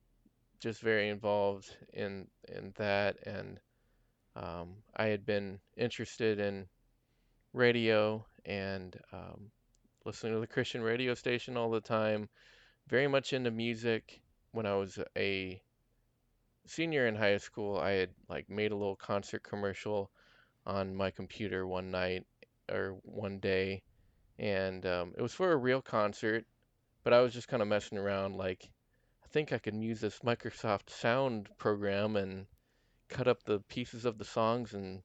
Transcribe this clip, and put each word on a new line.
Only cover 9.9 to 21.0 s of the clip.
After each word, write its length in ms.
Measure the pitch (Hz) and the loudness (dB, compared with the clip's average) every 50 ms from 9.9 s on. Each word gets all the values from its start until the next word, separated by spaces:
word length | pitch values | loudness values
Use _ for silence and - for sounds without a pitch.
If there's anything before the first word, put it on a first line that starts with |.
| _ _ _ | _ _ _
listening 260 | - 104 - - 113 | -10 -10 -6 -4 -2
to 80 | 110 110 | -2 -2
the 60 | 117 | -2
Christian 340 | - - - 120 - - 127 | -2 -2 -2 -2 0 -4 -2
radio 320 | 113 113 117 120 127 127 | 0 0 0 2 2 0
station 460 | 120 - - 131 123 117 - - 127 120 | -2 0 0 0 0 0 -2 -4 -2 -2
all 120 | 117 113 | 0 2
the 120 | 113 110 | 0 0
time, 480 | 104 - 117 110 110 107 107 107 104 101 _ _ - - - - - _ _ _ _ | 0 0 2 2 4 4 2 0 -2 -6 _ _ -20 -20 -20 -20 -20 _ _ _ _
very 220 | - 117 123 143 143 | 0 2 2 4 4
much 260 | 139 135 127 - 143 | 2 2 0 0 -2
into 160 | 131 127 120 | 0 0 0
music. 720 | 110 113 113 120 117 110 117 120 113 110 - - - - _ _ _ _ _ _ | -2 0 -2 -2 -2 0 0 0 0 0 -2 -10 -20 -20 _ _ _ _ _ _
When 120 | - 117 107 | -6 -2 0
I 100 | 101 101 | 2 2
was 220 | 98 98 95 - 104 - - _ | 2 0 -2 -4 -8 -8 -6 _
a 440 | 98 101 98 98 95 95 92 92 98 _ _ _ _ _ _ _ _ _ _ _ _ _ _ _ _ _ _ _ _ _ | 0 0 2 0 0 -2 -4 -8 -12 _ _ _ _ _ _ _ _ _ _ _ _ _ _ _ _ _ _ _ _ _
senior 400 | - - - 165 165 156 143 123 | -10 -4 -4 -2 0 2 4 4
in 80 | 117 107 | 2 4
high 220 | 104 110 101 101 | 4 4 4 4
school, 400 | 101 - - - 123 107 101 101 | 4 0 -6 -8 -4 -4 -2 0
I 140 | 90 76 95 | 0 2 2
had, 200 | 98 95 92 90 - - - | 4 2 2 0 -2 -16 -12
like, 220 | - 90 71 71 - | -8 -8 -8 -8 -6
made 240 | 95 107 107 107 | -2 -2 0 0
a 40 | 107 | 0
little 200 | 101 104 98 98 | 0 -2 -2 -4
concert 460 | - - - 107 101 101 - - 104 | -4 -4 -2 -2 -2 -2 -4 -8 -8
commercial 680 | - - - 104 101 98 98 - - 107 104 101 98 - _ _ _ _ _ _ _ _ _ _ _ | -8 -6 -6 -4 -2 -4 -4 -4 -4 -2 -2 -2 -2 -4 _ _ _ _ _ _ _ _ _ _ _
on 280 | - 98 98 95 95 95 | -4 -2 -2 -2 -2 -2
my 160 | 95 | -2